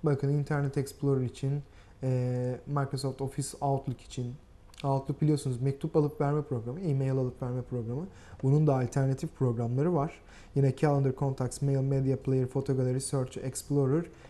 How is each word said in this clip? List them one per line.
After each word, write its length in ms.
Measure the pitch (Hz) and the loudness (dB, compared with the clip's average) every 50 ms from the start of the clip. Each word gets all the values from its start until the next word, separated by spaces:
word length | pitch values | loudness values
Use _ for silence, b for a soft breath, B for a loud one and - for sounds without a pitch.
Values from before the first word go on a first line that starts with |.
| - | 0
Bakın 260 | 147 139 135 143 139 | 2 2 2 2 2
Internet 480 | 147 147 139 - 151 143 143 135 - | 2 2 0 0 0 0 0 0 0
Explorer 440 | 147 135 - - - 143 139 135 131 | -2 -2 -4 -4 -2 0 2 2 2
için, 400 | 127 117 - - 135 135 143 147 139 B B B B B B B 131 | 0 -2 -4 -2 -2 -2 -2 -2 -6 B B B B B B B -2
e, 560 | 131 127 123 123 127 123 123 123 123 123 - - | 0 0 2 0 0 0 0 -2 -2 -4 -4 -4
Microsoft 540 | 139 147 143 135 135 143 127 143 135 131 - | -2 -2 0 0 -2 -2 -4 -4 -4 -4 -4
Office 360 | 135 131 - 147 135 - - - | -6 -6 -4 -4 -6 -6 -6 -4
Outlook 400 | 147 139 139 131 - 135 120 - | -2 0 0 0 -2 -4 -8 -8
için 320 | - - - 131 120 120 131 - - - - - - - - - - | -10 -10 -8 -6 -6 -6 -8 -12 -16 -20 -20 -20 -20 -20 -12 -6 -2
Outlook 380 | 139 135 135 135 - 139 - | 0 0 0 0 -2 -2 2
biliyorsunuz 400 | 151 151 151 139 - 135 123 117 | 2 2 2 2 0 -2 -2 0
mektup 340 | 131 139 135 - - 160 - | 0 -2 -2 -2 -2 0 2
alıp 260 | 156 147 143 147 - | 2 2 2 2 0
verme 200 | 143 143 143 151 | 0 2 2 0
programı, 380 | 143 - 131 113 110 120 135 185 | -2 -2 -4 -4 -4 -6 -6 -4
e-mail 320 | 196 156 135 135 135 135 | -2 0 0 0 2 2
alıp 320 | 131 131 131 123 123 - 131 | 2 0 0 -2 -4 -6 -6
verme 180 | 123 127 127 | -6 -4 -6
programı. 460 | 120 - 123 123 110 113 123 147 185 - B B B B B B - | -6 -4 -4 -4 -4 -4 -4 -6 -6 -8 B B B B B B 2
Bunun 240 | 135 143 151 156 | 4 4 6 6
da 80 | 147 131 | 4 4
alternatif 600 | 131 123 117 - 139 135 135 131 - 170 160 - | 2 2 0 2 2 2 2 0 -2 -4 -6 -2
programları 580 | - 135 123 113 120 120 117 123 135 151 180 175 | 0 0 0 2 0 0 0 0 2 2 2 2
var. 280 | 147 143 165 - - - B B B B B B | 2 0 -2 -4 -10 -20 B B B B B B
Yine 200 | 139 139 131 123 | 4 4 4 4
Calendar, 400 | - 160 147 143 139 139 131 127 | 4 4 4 4 4 4 2 2
Contacts, 460 | - 143 135 135 - 127 120 - - | 0 -2 -2 -2 -2 -4 -4 -4 -2
Mail, 180 | 143 139 135 135 | 0 0 2 2
Media 380 | 135 135 139 135 131 131 131 | 2 2 2 2 2 2 0
Player, 300 | 131 - 131 131 131 127 | 0 0 0 2 2 0
Photo 300 | 127 - 139 131 143 131 | 0 -2 -2 -2 0 0
Gallery, 220 | 135 127 127 127 131 | 0 2 0 0 -2
Search, 380 | 131 - 147 135 127 123 - | -2 -2 -2 -2 -2 -4 -6
Explorer 680 | - - 131 - - - - 143 143 135 127 143 170 170 - B B B | -8 -8 -8 -8 -8 -4 0 2 2 4 4 2 2 0 -4 B B B